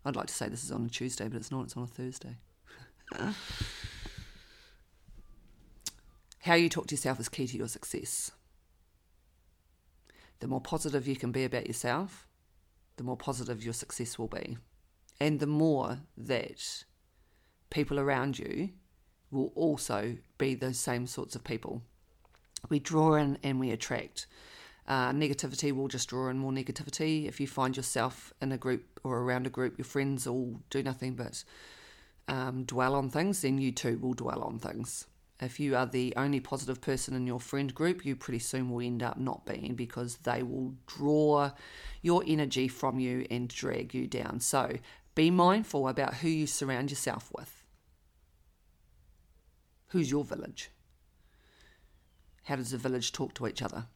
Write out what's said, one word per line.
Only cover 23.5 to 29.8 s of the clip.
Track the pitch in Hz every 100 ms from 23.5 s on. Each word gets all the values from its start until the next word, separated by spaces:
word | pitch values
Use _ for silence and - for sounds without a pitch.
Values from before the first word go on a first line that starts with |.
| 131
we | 127
attract. | 113 - 123 - - - - - - - - -
Uh, | 135 127
negativity | 139 151 139 139 131 147
will | 135 135
just | 127 -
draw | 123 131
in | 131
more | 135
negativity. | 131 131 127 151 - 156 156 151
If | -
you | 139
find | - 131 127
yourself | 127 131 117 - - -
in | 135
a | 131
group | 131 127 - -
or | 135 120
around | 123 127 131
a |
group, | 127 127
your | -